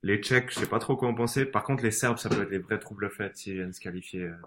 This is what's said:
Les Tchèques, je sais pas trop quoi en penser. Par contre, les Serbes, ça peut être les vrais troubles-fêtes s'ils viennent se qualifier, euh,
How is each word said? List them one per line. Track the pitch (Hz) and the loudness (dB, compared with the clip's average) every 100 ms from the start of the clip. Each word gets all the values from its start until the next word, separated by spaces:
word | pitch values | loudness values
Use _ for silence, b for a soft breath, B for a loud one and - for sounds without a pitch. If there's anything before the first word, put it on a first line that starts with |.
| 92 | 2
Les | 104 | 2
Tchèques, | - 127 123 | 6 4 4
je | - | -2
sais | - | 0
pas | 113 | 0
trop | - 135 | 2 2
quoi | 123 | 2
en | |
penser. | 117 120 135 135 | 2 2 2 2
Par | 107 | 0
contre, | - 135 | 2 2
les | - | 2
Serbes, | - 123 117 | 2 2 2
ça | - | 0
peut | 127 | 0
être | 98 | 0
les | 98 | -2
vrais | 90 107 | -2 -4
troubles-fêtes | - 101 101 - 101 - | -4 -6 -6 -4 -8 -6
s'ils | - | -8
viennent | 95 92 | -6 -6
se | 90 | -8
qualifier, | - 90 90 92 | -10 -10 -8 -8
euh, | 87 85 | -8 -8